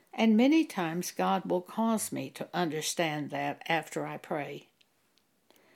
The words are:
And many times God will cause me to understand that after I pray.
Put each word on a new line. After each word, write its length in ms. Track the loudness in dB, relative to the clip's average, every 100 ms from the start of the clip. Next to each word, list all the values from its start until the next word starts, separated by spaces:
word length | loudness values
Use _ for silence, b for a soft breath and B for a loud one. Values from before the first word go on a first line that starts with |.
| b
And 220 | 2 4 6
many 280 | 6 6
times 460 | 2 -2 -2 -2 -4
God 340 | -2 2 2
will 160 | 0 -2
cause 500 | -2 -2 0 0 -2
me 200 | -6 -8
to 180 | -10 -6
understand 760 | -2 -2 -2 -4 -2 -2 -2 -4
that 320 | -4 -4 -4 -2
after 380 | -2 -2 -6 -6
I 100 | -8
pray. 520 | -6 -6 -6 -10 -16 _ _ _ _ _ _ _ _ b b